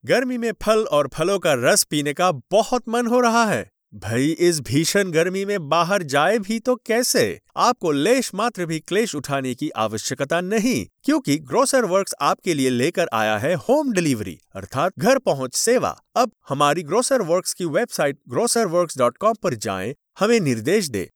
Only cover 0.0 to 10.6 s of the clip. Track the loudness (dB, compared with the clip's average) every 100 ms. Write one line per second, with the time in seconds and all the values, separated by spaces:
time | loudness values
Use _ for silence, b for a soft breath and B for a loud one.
0 | 2 2 2 -4 -4 -4 0 2 2 0
1 | 0 -2 -2 0 2 2 4 2 2 0
2 | -2 0 0 0 0 0 2 -2 -2 -2
3 | 2 2 4 2 2 0 -4 _ _ -14
4 | -4 0 0 2 2 2 0 0 2 0
5 | 2 0 0 -2 -4 -4 0 0 2 -2
6 | 0 0 2 0 -2 -4 -2 -4 0 0
7 | 2 2 0 -2 _ 0 0 2 0 0
8 | 2 2 0 -4 -4 -4 -6 -6 -4 -2
9 | -2 -4 -4 -4 -4 -4 -6 -2 -2 -2
10 | -6 -6 -2 -2 0 0